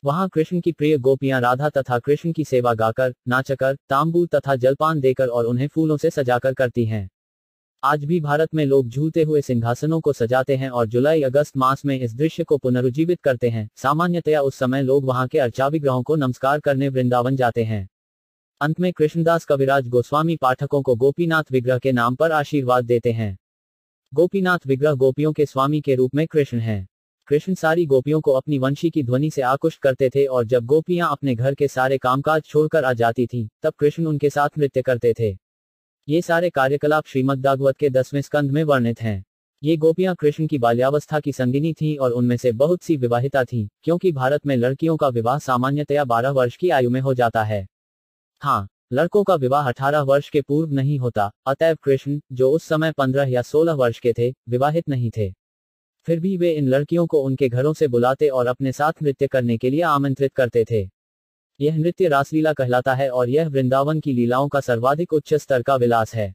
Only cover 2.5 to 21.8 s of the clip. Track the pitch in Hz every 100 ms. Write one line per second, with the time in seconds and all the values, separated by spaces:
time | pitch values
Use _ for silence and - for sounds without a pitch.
2.5 | 127 120 113 110 113 131 123 - 127 135
3.5 | 135 135 139 _ 135 156 170 175 147 139
4.5 | 139 123 139 156 160 131 127 131 120 117
5.5 | 123 143 - 160 147 165 - 127 123 135
6.5 | 131 127 120 113 107 95 _ _ _ _
7.5 | _ _ _ 131 151 143 175 147 147 160
8.5 | 156 143 135 123 120 156 165 156 151 -
9.5 | 123 117 123 151 160 156 139 113 127 131
10.5 | 135 135 123 113 120 135 160 135 135 147
11.5 | 135 131 135 143 135 123 113 156 - 165
12.5 | 143 127 123 127 127 165 175 - 123 123
13.5 | 113 107 _ 131 147 175 175 156 151 139
14.5 | - 127 135 131 139 131 123 127 156 127
15.5 | - 135 160 143 127 123 156 131 123 135
16.5 | 151 147 135 139 131 127 123 120 135 120
17.5 | 117 113 110 98 _ _ _ _ _ _
18.5 | _ 147 160 180 175 151 165 165 170 -
19.5 | 143 135 139 123 123 117 147 165 160 127
20.5 | 127 143 143 135 120 135 143 170 160 156
21.5 | 131 120 127